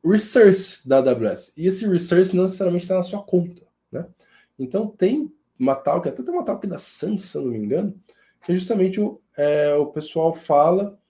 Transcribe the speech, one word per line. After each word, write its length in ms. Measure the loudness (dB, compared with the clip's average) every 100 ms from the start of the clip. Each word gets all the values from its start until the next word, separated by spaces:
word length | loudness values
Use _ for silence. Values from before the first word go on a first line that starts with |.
resource 840 | 2 0 2 6 6 6 -2 -10 2
da 100 | 4
A 40 |
W 280 | 4 0 -2
S. 240 | -4 -12 -2
E 120 | -2
esse 200 | 0 0
resource 480 | 0 2 2 4 2
não 100 | 0
necessariamente 420 | 0 -2 -2 -2
tá 80 | -2
na 80 |
sua 180 | -2 -8
conta, 400 | -2 -2 -2 -10 _ _ _
né? 160 | -12 -12 _ _ _ _ -12
Então 300 | -6 -4 -6
tem 440 | -2 0 0 -4 _ _ _
uma 180 | 0 0
tal, 260 | 0 -2
que 80 | -4
até 140 | -8
tem 100 | -6
uma 100 | -4
tal 160 | -4 -6
que 60 | -8
da 140 | -10
Sans, 420 | -12 -10 -6 -6
se 160 | -6 -8
eu 60 |
não 80 | -6
me 80 | -6
engano, 360 | -4 -4 -4 -8 _ _ _ _
que 100 | -4
é 20 | -4
justamente 440 | -2 0 0 0
o, 220 | -4 -6 _ -2
é, 380 | 0 2 2 2
o 100 | 0
pessoal 460 | -6 -6 -2 0
fala 640 | -2 2 4 4 2 -2 -10